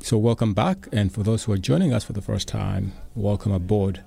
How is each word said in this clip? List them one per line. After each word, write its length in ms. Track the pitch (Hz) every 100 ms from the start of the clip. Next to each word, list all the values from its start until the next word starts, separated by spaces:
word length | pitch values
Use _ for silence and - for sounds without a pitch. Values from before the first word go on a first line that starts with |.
So 140 | - 113
welcome 380 | 113 117 113
back, 320 | 98 175 190 -
and 200 | 107 101
for 120 | 107
those 200 | 101 113
who 80 | -
are 60 | 98
joining 340 | 95 143 185
us 120 | 117
for 80 | -
the 100 | 104
first 240 | 95 101 -
time, 460 | 107 98 95 98 - - 117
welcome 340 | 101 101 -
aboard. 540 | 98 90 107 98 92